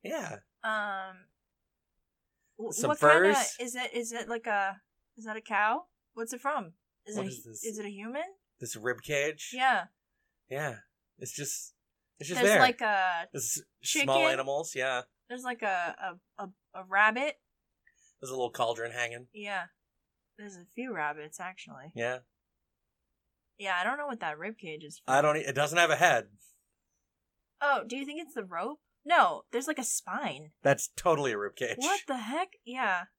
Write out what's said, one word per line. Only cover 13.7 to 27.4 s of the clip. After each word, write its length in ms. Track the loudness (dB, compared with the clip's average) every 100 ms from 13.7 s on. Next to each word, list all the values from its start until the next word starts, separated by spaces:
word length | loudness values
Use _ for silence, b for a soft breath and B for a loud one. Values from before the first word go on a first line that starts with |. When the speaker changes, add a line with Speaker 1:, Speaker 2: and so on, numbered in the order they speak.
| _
Speaker 1:
small 340 | -2 0 4 6
Speaker 2:
chicken. 140 | 6
Speaker 1:
animals, 400 | 4 0 -2 -2
yeah. 280 | -2 0 0 -4 _ _
Speaker 2:
There's 140 | -8
like 200 | -8 -4
a, 320 | -2 0 -2 -4 -10 -10 _ -12
a, 40 |
a, 40 | -12 -14 _
a 100 | -18 0
rabbit. 500 | 6 6 6 -2 -4 _ _ _ _ b b b _
Speaker 1:
There's 100 | -8
a 40 |
little 160 | -2 -2
cauldron 420 | 2 0 0 -4
hanging. 340 | -2 -4 -4 -14
Speaker 2:
Yeah. 300 | -12 -6 -6 -8 _ _ _ _ _ _ -18
There's 180 | -16 -16
a 80 | -16
few 200 | -12 -8
rabbits, 460 | -4 -4 -6 -12 -12
actually. 520 | -14 -14 -18 -18 -16
Speaker 1:
Yeah. 240 | -4 -4 -4 _ _ _ _ _ _ _ _ _ _ _ _ _ _
Speaker 2:
Yeah, 160 | -2 0
I 40 |
don't 140 | 0 -2
know 80 | -6
what 140 | -6
that 180 | -6 -6
rib 180 | -10 -10
cage 260 | -12 -12
is 160 | -14 -14
for. 60 | 2
Speaker 1:
I 80 | 4
don't 140 | 4 2
e-, 40 | -2
it 80 |
doesn't 240 | 0 2 4
have 120 | 4
a 60 | 6
head. 320 | 6 6 0 -18 _ _ _ _ _ _ _ _ _ _